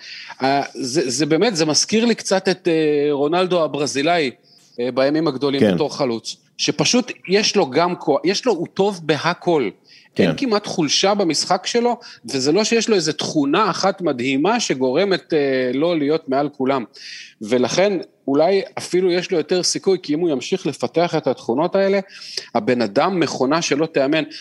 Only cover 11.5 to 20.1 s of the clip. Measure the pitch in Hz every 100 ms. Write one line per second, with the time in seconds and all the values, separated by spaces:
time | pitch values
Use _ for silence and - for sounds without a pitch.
11.5 | 185 - 240 240 233 - - 110 135 135
12.5 | 180 214 233 226 202 156 - - 156 139
13.5 | 170 202 - 190 190 165 123 131 135 175
14.5 | 233 - 139 127 143 202 175 - 156 139
15.5 | 131 127 131 165 165 143 160 139 131 147
16.5 | - 131 135 107 - - - - - 107
17.5 | 123 120 170 202 175 - _ - 143 170
18.5 | 196 190 - - 180 185 175 170 175 147
19.5 | 180 - 151 196 185 -